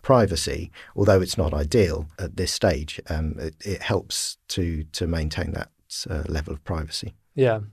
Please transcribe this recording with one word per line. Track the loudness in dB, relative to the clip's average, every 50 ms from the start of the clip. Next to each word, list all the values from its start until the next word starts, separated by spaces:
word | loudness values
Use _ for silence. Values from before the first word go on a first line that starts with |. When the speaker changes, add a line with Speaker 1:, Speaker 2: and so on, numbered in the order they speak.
| 2
Speaker 1:
privacy, | 4 6 6 6 4 2 0 -2 -2 -4 -4 -6 -10 -12 -16 -20 -8 -2
although | 2 6 6 6 6
it's | 6 2 0 0
not | 0 0 2
ideal | 0 0 2 4 4 4 4 2 -2 -6 -8 -10 -8
at | -8 -8 -4 -4
this | -4 -2
stage. | -2 2 2 2 2 2 -2 -8 -10 -12 -8 -4
Um, | -4 -2 -2 -2 -4 -4
it, | -6 -8 -8 -8 -8
it | -6 -6 -4
helps | -2 0 -2 -2 -2 -4 -6 -6 -6 -6 -8 -10 _ -8
to, | -2 -2 0 0 0 -2 -4 -6 -6
to | -4 -2
maintain | -2 0 0 0 -2 -2 -4 -4 -4
that, | -4 -6 -8 -10 _ _ _ -12 -10 -10 -8 -4
uh, | -4 -4 -4 -2
level | -4 -4 -4 -4 -8
of | -8 -6
privacy. | -4 -4 -4 -4 -6 -8 -8 -10 -10 -12 _ _ _ 0
Speaker 2:
Yeah, | 2 4 4 4 2 -2 -8